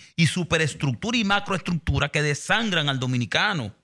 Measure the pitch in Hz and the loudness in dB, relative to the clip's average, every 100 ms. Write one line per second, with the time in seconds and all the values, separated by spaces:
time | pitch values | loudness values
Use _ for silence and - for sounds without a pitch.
0 | - - 165 180 165 160 156 - 143 120 | -6 2 2 2 0 0 0 0 -2 -2
1 | 220 247 196 202 202 185 - 170 - 139 | -2 0 2 0 0 -4 -2 -2 0 0
2 | 143 151 147 139 - 208 226 170 143 135 | 0 0 0 -2 0 0 2 0 0 0
3 | 127 123 117 156 202 175 107 - | 0 0 0 0 0 -2 -6 -10